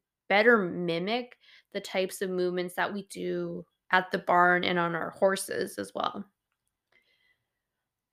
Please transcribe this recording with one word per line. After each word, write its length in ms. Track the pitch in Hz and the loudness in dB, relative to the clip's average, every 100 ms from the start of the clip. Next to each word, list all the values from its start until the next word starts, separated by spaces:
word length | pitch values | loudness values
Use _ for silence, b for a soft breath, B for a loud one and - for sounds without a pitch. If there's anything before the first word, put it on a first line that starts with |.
| _ _ - | _ _ 0
better 300 | 196 220 233 | 4 6 6
mimic 800 | 180 175 175 165 185 233 240 - b b _ | 4 -2 -2 -2 -2 -4 -6 -14 b b _
the 60 | 202 | -12
types 420 | - 196 190 - | -6 -4 -4 -4
of 80 | 190 | -4
movements 460 | 185 180 180 180 185 | -2 -2 -2 -4 -4
that 180 | 175 | -4
we 100 | 202 - | -4 -10
do 560 | 185 180 175 175 175 175 _ _ | -10 -6 -6 -6 -8 -14 _ _
at 200 | 185 185 | 2 2
the 60 | 190 | -2
barn 480 | - 175 175 180 185 | 2 4 6 4 2
and 120 | 180 | 0
on 180 | 170 165 | 0 -2
our 160 | 165 | -6
horses 680 | - 196 196 - - 190 - | 0 0 0 -4 -4 -4 -6
as 160 | 196 - | -8 -4
well. 300 | - - 202 _ _ _ _ _ _ _ _ _ _ _ _ _ _ _ _ _ _ | -4 -4 -12 _ _ _ _ _ _ _ _ _ _ _ _ _ _ _ _ _ _